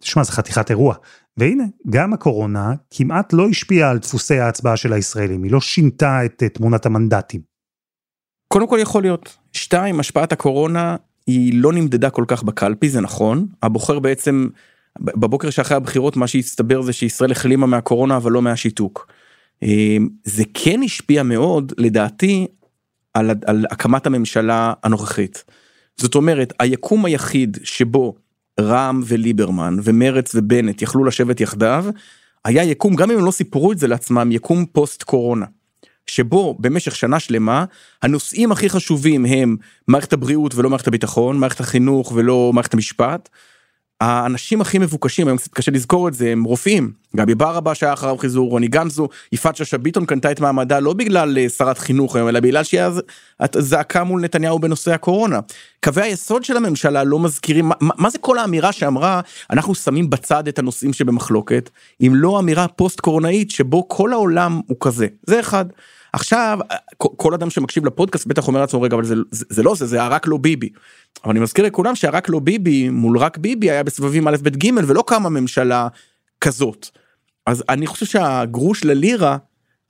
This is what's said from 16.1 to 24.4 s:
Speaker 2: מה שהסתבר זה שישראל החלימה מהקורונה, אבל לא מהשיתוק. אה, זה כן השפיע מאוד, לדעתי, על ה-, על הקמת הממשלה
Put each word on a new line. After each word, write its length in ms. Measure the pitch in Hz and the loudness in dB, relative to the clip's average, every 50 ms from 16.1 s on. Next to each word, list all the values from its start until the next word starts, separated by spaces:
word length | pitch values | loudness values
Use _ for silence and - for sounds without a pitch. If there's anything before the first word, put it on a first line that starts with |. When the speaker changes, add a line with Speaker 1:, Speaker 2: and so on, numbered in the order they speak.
| - | 0
Speaker 2:
מה 100 | 135 123 | 0 0
שהסתבר 560 | 120 - 135 123 - - - 120 113 131 131 | 0 0 -2 -2 -2 -4 -2 0 0 0 0
זה 100 | 131 123 | 0 -2
שישראל 400 | 117 - - 113 - - 139 127 | -4 -2 -4 -4 -2 0 0 0
החלימה 340 | 123 - - 127 131 135 139 | 0 0 0 2 2 4 4
מהקורונה, 500 | 127 123 120 117 - 123 117 131 135 135 | 2 2 0 0 0 0 2 2 2 0
אבל 160 | 127 117 120 | 0 0 2
לא 100 | 117 123 | 2 2
מהשיתוק. 640 | 123 120 117 113 - 117 107 - 107 95 - - - _ _ _ _ _ _ _ _ _ _ - | 2 0 -2 -2 -2 -4 -2 -2 -4 -4 -6 -10 -18 _ _ _ _ _ _ _ _ _ _ -6
אה, 340 | - 110 104 107 107 107 107 107 107 - - - - | -2 0 2 2 4 2 2 2 0 -2 -4 -8 -12
זה 180 | 104 101 107 110 - - | -6 -2 -2 -2 -2 -2
כן 260 | - - 160 175 240 269 | -2 0 0 2 0 0
השפיע 380 | 226 - - - - 147 147 | -2 -4 -4 0 0 2 2
מאוד, 500 | 139 123 120 110 123 - 180 151 139 131 - - | 2 2 0 2 2 2 0 0 -2 -4 -2 0
לדעתי, 680 | 117 113 107 110 104 107 107 - - 190 202 190 185 - _ _ _ _ _ _ _ _ _ _ _ _ - | 0 2 2 2 0 0 -2 0 0 2 2 2 -2 -4 _ _ _ _ _ _ _ _ _ _ _ _ -2
על 160 | 113 110 113 | 0 0 0
ה-, 40 | 110 104 - | 0 -2 0
על 200 | - 107 107 107 - | 0 0 0 0 -2
הקמת 360 | - - - 120 123 135 - | -4 -2 0 2 2 2 2
הממשלה 640 | 151 135 123 113 - - 117 | 0 0 -2 -2 -2 -2 0